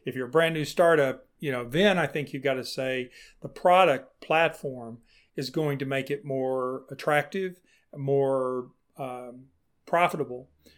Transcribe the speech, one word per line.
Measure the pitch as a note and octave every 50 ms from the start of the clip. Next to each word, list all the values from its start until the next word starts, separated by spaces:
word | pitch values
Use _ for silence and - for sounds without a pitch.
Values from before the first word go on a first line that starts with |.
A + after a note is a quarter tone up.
| -
If | C3 A#2+
you're | B2+ B2+ A#2+
a |
brand | B2+ D#3+ E3 E3 E3
new | D#3 D3
startup, | - - - F3 E3+ E3 D#3 C#3 C3 C3 C3 - _ _ -
you | - D3
know, | C3 B2 A#2+
then | A#2+ B2 E3 G3+ G#3 F#3+ F3+
I | D#3+
think | C3+ - D#3+ D3 - -
you've | C#3 C3
gotta | C#3 C3 B2+ B2
say | - - - C3 C3 C3 B2+ B2 B2+ - - - - _ _
the | - -
product | - - - F3+ F3+ F#3 F#3+ E3 C3+ C3 - - _ _
platform | - - D#3 D#3+ E3 D#3 D#3 - - C#3+ C3 B2 A#2 A#2 A#2 A#2+ _ _ _ _ _ _ -
is | - C#3 B2+
going | - D#3+ D#3 D3 C#3+ C3+
to | -
make | C3+ C#3 C3+ C3+ C3+
it | C#3+ C#3+ C#3+
more | C#3+ C3+ C3+ C3 C3 C3 C3 B2+ B2+ C3 C3 - -
attractive, | C3+ - - D#3+ D3 D3 C#3+ C#3+ - F#3+ F#3+ F#3 F3+ _ _ _ _ _ _ _ -
more, | D3+ C#3 C#3 C#3 C#3 C3+ C3+ C3+ C3 B2+ B2+ B2+ B2+ B2 C3+ _ _ _ _ _
um, | - C#3 B2+ B2 B2 B2 B2 A#2+ B2+ C3+ _ _ _ _ _ _ _ _
profitable | - - E3+ F3 F3 - D#3+ C#3 A#2+ B2 B2 C3+ _ _ _ _ - _